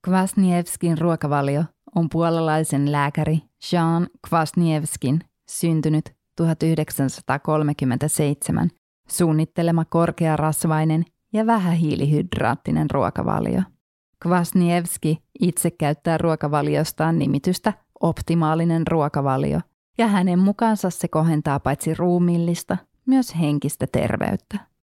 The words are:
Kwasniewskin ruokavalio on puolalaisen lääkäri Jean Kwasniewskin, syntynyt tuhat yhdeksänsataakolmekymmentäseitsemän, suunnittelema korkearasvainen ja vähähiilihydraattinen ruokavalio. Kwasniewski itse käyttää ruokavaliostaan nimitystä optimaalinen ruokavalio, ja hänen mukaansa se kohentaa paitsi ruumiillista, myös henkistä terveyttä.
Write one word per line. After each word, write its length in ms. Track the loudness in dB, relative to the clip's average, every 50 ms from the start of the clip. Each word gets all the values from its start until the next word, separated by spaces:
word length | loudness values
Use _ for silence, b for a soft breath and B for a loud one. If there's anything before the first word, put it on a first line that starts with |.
| -2
Kwasniewskin 920 | 0 2 2 2 2 2 2 2 4 4 2 0 -2 -6 -4 0 0 0 2
ruokavalio 640 | 2 0 0 0 0 0 0 0 0 0 0 0 -2 -2 _ _ _ -6 _
on 140 | -2 -2 0 0
puolalaisen 800 | 0 0 2 2 0 0 0 0 0 0 0 0 0 0 0 0
lääkäri 500 | 0 0 0 0 -2 0 0 0 -2 -2 _ _ _ -8 -2 0
Jean 340 | 0 2 2 2 0 0 -2 _ -18 -8 -2
Kwasniewskin, 920 | 0 0 0 0 0 0 2 2 2 0 -2 -4 -6 -4 -2 0 0 0 -2 _ _ _ _ _
syntynyt 680 | -8 -2 0 0 0 2 2 2 0 0 -2 -4 _ _ _ _ _
tuhat 260 | -2 0 0 0 0 0
yhdeksänsataakolmekymmentäseitsemän, 2000 | 0 0 0 -2 -4 -2 -2 -2 -2 -2 -6 -6 -4 -4 -4 _ -2 0 0 0 0 -2 -2 -2 -2 0 0 -2 -4 0 0 0 0 0 -4 -4 -4 -2 0 -2 -2 _ _ _ _ _ _ _ _
suunnittelema 760 | -2 0 0 2 2 0 0 -2 _ -2 0 0 2 0 -2
korkearasvainen 1200 | 0 0 0 0 0 0 0 0 0 0 0 0 -2 -2 -2 -2 0 0 2 2 2 2 0 0 -4 _ _ _ _ -4
ja 140 | -2 2
vähähiilihydraattinen 1400 | 2 2 2 2 0 2 2 2 0 0 0 0 2 2 2 0 -2 -4 -2 0 0 -2 -2 _ -2 -2 0 0 0
ruokavalio. 720 | 0 0 0 0 -2 -2 -2 -2 -2 -2 -2 -2 0 -2 -2 -4 _ _ _ _ _ _ _ _ _ _ -2
Kwasniewski 960 | 0 0 0 0 -2 0 0 0 2 2 0 -2 -4 -8 -4 -2 -2 -2 -2 _ _ _ -2
itse 300 | -2 -2 0 0 -2 -4
käyttää 480 | -2 _ -2 -2 -2 -2 _ -2 -2 0
ruokavaliostaan 1000 | 0 0 0 0 -2 -2 0 0 0 0 0 0 -2 -2 -2 -2 -2 0 0 0
nimitystä 540 | 0 0 0 0 0 -2 -2 0 _ -4 -4 _ _ _ _ -2
optimaalinen 840 | -2 -2 -2 -2 -2 -2 0 0 2 2 2 2 2 2 2 0 0
ruokavalio, 760 | 0 0 0 0 0 0 -2 0 0 0 0 0 0 -2 -2 -4 _ _ _ _ _ _ 0
ja 80 | 0
hänen 320 | 2 2 2 2 2 2 4
mukaansa 520 | 4 2 2 2 0 0 0 0 -2 -4
se 180 | -4 -4 -6 -2
kohentaa 520 | 0 2 2 2 2 2 0 0 -2 -2
paitsi 340 | 0 -2 -4 -2 -2 -4 -2
ruumiillista, 800 | 0 0 2 2 2 2 2 2 2 0 0 -2 -4 -2 _ -4 -4 -4 _ _ _ _
myös 280 | 2 2 2 2 0 -2 -2
henkistä 460 | 0 0 0 0 -2 -4 -4 -4 -6
terveyttä. 840 | -2 -2 -2 0 0 -2 -2 -2 -2 -2 -6 _ _ -12 -12 -12 _ _ _